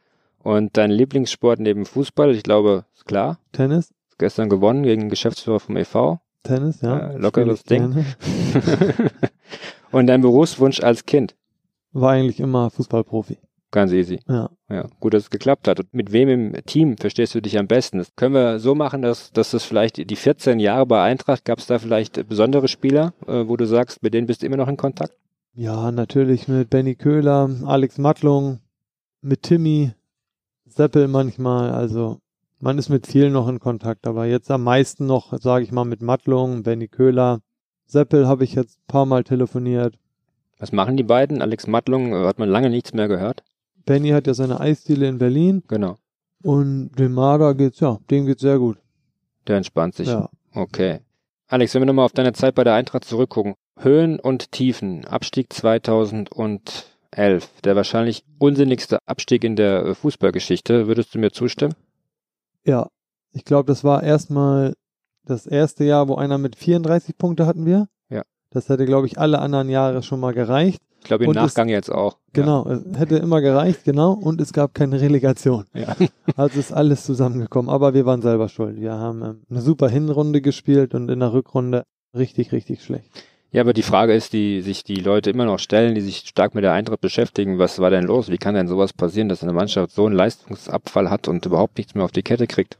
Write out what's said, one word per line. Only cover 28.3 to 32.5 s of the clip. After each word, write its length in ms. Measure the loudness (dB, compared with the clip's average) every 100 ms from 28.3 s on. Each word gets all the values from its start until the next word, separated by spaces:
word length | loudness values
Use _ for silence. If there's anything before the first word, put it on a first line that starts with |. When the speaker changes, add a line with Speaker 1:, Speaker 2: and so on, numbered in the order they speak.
| 2 0 -6 _ _ _ _ _ _
Speaker 2:
mit 220 | -4 -4
Timmy, 480 | 2 2 2 0 0 -4 _ _ _ _ _ _ _
Seppel 440 | -2 2 4 2
manchmal. 640 | 2 -2 -4 -2 -2 -2
Also 480 | -4 -4 -4 -6 -8 _ _ _